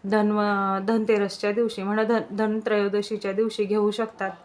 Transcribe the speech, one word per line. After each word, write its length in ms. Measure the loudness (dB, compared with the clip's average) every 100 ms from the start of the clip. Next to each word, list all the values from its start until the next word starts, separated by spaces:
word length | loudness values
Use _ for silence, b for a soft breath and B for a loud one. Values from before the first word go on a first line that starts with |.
धन्व-, 800 | 2 2 2 2 2 0 0 0
धनतेरसच्या 640 | 0 0 2 2 2 -2 -2
दिवशी 320 | 0 -2 -2
म्हणा, 200 | -2 0
धन-, 320 | 2 0 -2
धनत्रयोदशीच्या 960 | -2 -2 0 0 2 2 0 -2 -4 -2
दिवशी 340 | 0 -2 0
घेऊ 260 | 0 2 2
शकतात 400 | 0 -6 -4 -8 -8